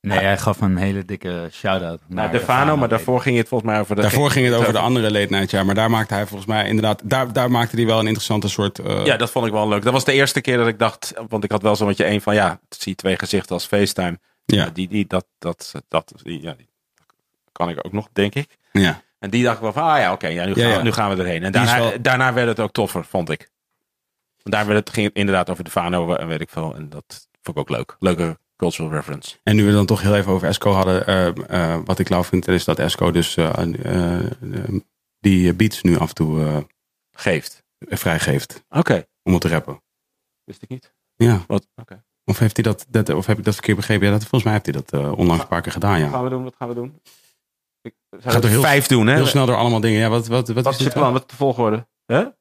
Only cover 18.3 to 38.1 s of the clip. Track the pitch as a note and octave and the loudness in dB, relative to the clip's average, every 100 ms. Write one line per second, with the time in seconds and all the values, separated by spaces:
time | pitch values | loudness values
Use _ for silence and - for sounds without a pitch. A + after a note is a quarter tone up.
18.3 | C3+ D3 _ _ G2+ F#2 E2 _ _ G2+ | 0 -8 _ _ 0 2 0 _ _ -4
19.3 | A2+ B2 A2 A2 G#2 D#3+ D3+ G2+ G2 E2+ | 0 2 0 -4 -2 0 2 2 0 -4
20.3 | E2 F2+ G2 A#2 G#2 A#2 G#2+ G#2 F#2+ F2+ | -4 -2 2 2 2 0 0 -2 0 -2
21.3 | E2 F#2 G2+ A2 B2 A#2 G#2 B2 B2+ C3 | -2 -2 0 2 2 0 0 0 2 2
22.3 | A#2+ A#2+ A2+ G#2+ - G2+ F#2 E2 G2 E2 | 2 0 0 -4 -2 -2 -4 -6 -6 -4
23.3 | D#2 - _ _ _ _ _ _ _ _ | -6 -8 _ _ _ _ _ _ _ _
24.3 | _ - G#2+ G#2 G#2 G#2 - G#2 - G2+ | _ -4 -2 2 0 0 -2 -2 0 0
25.3 | F#2+ F2 F2 F2 - F2 F2+ E2+ F2 E2 | 0 0 -6 -4 -4 -2 -2 -2 -4 -4
26.3 | D#2+ E2 - D#2+ D2 D2+ D2+ - - _ | -6 -8 -8 -8 -10 -14 -16 -18 -20 _
27.3 | _ - D2 C#2 B1 C2 - F#2 E2+ E2+ | _ -10 -8 -4 -4 -6 -2 0 0 -2
28.3 | D#2+ _ _ F2+ - D#2+ D#2 C#2+ C#2+ - | -4 _ _ -4 -4 -6 -6 -8 -12 -14
29.3 | - - G#2+ G#2 G#2 G2 A2 G2 G#2 F#2+ | -8 2 4 6 4 4 2 2 2 2
30.3 | F#2 F2 G2 - G2 F#2+ F#2 G2 F#2+ F2+ | 0 0 0 2 2 2 2 2 0 0
31.3 | E2+ - F#2 E2 E2 - F#2 F#2 F2+ F2 | -2 -4 -2 -2 -2 -2 -2 0 0 0
32.3 | F2+ - F2+ - D#2+ C#2+ - F2 E2+ D#2+ | -2 2 0 0 0 0 0 0 2 0
33.3 | - D#2+ F2 E2+ D#2+ - F2+ F2 F2 E2+ | 0 -2 0 -4 -4 -4 -2 -2 -2 -4
34.3 | - G2 F#2+ - F#2+ - _ _ _ G2 | -8 -10 -8 -6 -6 -8 _ _ _ 2
35.3 | F#2 F2+ F2 G#2+ - F2+ E2+ E2 - D#2+ | 4 4 2 0 2 2 2 0 -2 -2
36.3 | D#2 D2+ D2+ D2 _ _ _ _ - - | 0 0 -2 -6 _ _ _ _ -6 -2
37.3 | F3 - - _ _ - - - | -2 -4 -20 _ _ -10 -4 0